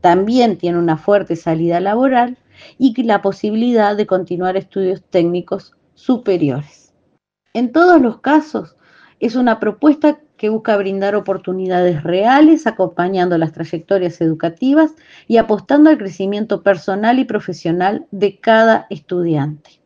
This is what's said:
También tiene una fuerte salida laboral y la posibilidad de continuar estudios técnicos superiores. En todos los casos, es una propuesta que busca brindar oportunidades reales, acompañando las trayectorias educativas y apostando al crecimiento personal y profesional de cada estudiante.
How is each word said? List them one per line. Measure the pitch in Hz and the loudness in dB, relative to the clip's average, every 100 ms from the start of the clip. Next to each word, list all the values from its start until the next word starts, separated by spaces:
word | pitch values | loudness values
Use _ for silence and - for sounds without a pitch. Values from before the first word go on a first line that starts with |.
También | 180 180 202 254 240 175 | 2 2 0 2 2 0
tiene | 180 175 | -4 -2
una | 170 156 | 0 -2
fuerte | - 202 190 165 | 0 0 0 -6
salida | 170 160 170 170 | -4 -2 0 -2
laboral | 190 214 269 254 240 254 _ _ - _ | -2 0 0 0 -2 -4 _ _ -20 _
y | 262 226 | -2 0
la | 233 202 | 0 0
posibilidad | 202 190 214 220 240 233 208 208 | -2 -4 -4 -2 0 2 0 0
de | 208 | -2
continuar | 185 185 180 185 185 | -2 -2 -6 -4 -4
estudios | 190 - 190 190 _ | -6 -4 -4 -4 _
técnicos | 185 170 175 170 196 - _ _ | -2 0 -2 -6 -10 -10 _ _
superiores. | _ - 240 247 180 147 131 147 _ _ _ _ _ _ _ _ | _ -2 -2 0 -2 0 -4 -8 _ _ _ _ _ _ _ _
En | 226 247 | -6 -2
todos | 269 349 339 | 2 6 6
los | 247 220 | 4 -2
casos, | - 302 302 220 165 _ _ _ _ _ | 0 0 0 -10 -10 _ _ _ _ _
es | 240 247 | -6 0
una | 247 226 | 0 0
propuesta | 220 208 302 294 302 294 _ _ | -2 0 0 2 0 -2 _ _
que | 214 | -4
busca | 220 214 208 | -4 -2 -2
brindar | 196 196 196 | -2 -4 -2
oportunidades | 208 202 190 185 185 185 180 180 160 | -4 -4 -8 -6 -6 -2 0 0 -2
reales, | 160 180 214 269 311 311 - | -2 0 2 4 6 4 0
acompañando | 214 185 175 175 190 180 170 | -2 -4 -2 -4 -2 0 0
las | 160 | -2
trayectorias | 156 165 165 - 196 175 165 | -6 -10 -10 -2 -2 -2 -2
educativas | 165 160 170 165 262 285 311 - _ - _ | -4 -2 -6 -4 0 2 2 -2 _ -20 _
y | 226 | 0
apostando | 220 214 - 285 302 | 2 -2 0 4 6
al | 285 | 4
crecimiento | 196 160 196 208 214 202 | -2 -6 -6 -4 -4 -2
personal | 202 190 - 196 220 254 | 0 0 -2 -2 0 0
y | |
profesional | 262 208 - 175 175 175 180 214 - | 0 -4 -6 -8 -4 -2 -2 -4 -10
de | 196 196 196 | -4 -4 -2
cada | - 220 226 220 - | 0 4 4 2 -2
estudiante. | 202 _ 180 170 151 147 151 _ _ | -16 _ -4 -2 -2 -2 -8 _ _